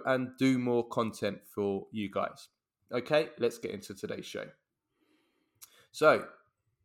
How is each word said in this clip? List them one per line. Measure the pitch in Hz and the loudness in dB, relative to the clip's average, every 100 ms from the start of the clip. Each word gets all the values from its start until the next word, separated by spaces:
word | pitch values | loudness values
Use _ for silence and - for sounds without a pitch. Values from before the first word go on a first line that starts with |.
| 131 | 2
and | 131 127 - | 0 -2 2
do | 135 127 | 4 4
more | 123 120 117 | 2 2 0
content | - 113 107 104 98 - | 0 -2 0 -4 -4 -8
for | - 101 98 - | -2 -2 -2 -4
you | 110 101 | -8 -6
guys. | 98 - - - _ _ _ - | -2 -4 -6 -20 _ _ _ -8
Okay, | 123 117 151 156 - | -6 0 0 0 -2
let's | 120 - | -2 -2
get | - | -10
into | 101 - | -10 -12
today's | 101 107 104 - | -10 -10 -10 -10
show. | 104 104 - _ _ _ _ _ _ _ _ _ _ - _ _ | -10 -12 -16 _ _ _ _ _ _ _ _ _ _ -20 _ _
So, | - 151 113 - - _ _ _ _ | 4 6 6 2 -16 _ _ _ _